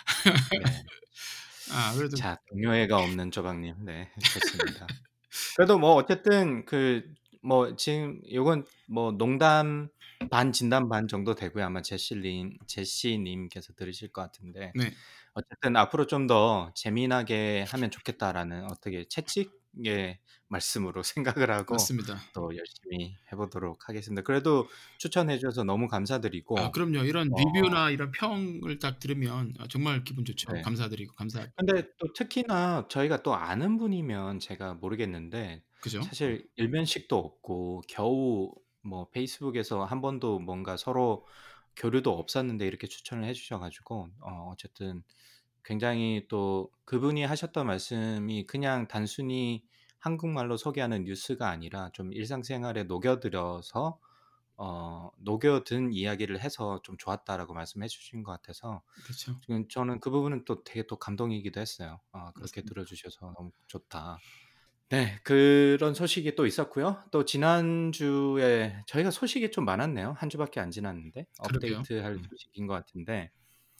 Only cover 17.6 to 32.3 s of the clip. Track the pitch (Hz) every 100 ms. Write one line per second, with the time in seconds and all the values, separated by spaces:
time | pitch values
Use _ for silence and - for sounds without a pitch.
17.6 | 98 131 120 - - - 98 92 87 87
18.6 | 98 92 - 92 87 - 160 - 196 _
19.6 | _ - 113 104 92 92 _ - - 98
20.6 | - 117 95 92 92 - 131 120 131 104
21.6 | 101 120 107 123 107 98 - - 85 85
22.6 | 85 - 95 90 87 98 - 98 104 -
23.6 | 90 82 - 107 104 98 95 139 143 147
24.6 | 113 - - - 165 180 160 135 131 120
25.6 | 101 101 117 104 98 131 110 90 - 107
26.6 | 117 156 175 147 131 165 156 127 147 180
27.6 | 190 175 156 143 135 131 214 202 190 170
28.6 | 170 147 139 131 139 139 127 123 120 127
29.6 | 117 131 147 135 127 131 120 - - 87
30.6 | 82 113 110 107 101 - 107 117 - -
31.6 | 185 185 - - 160 - 240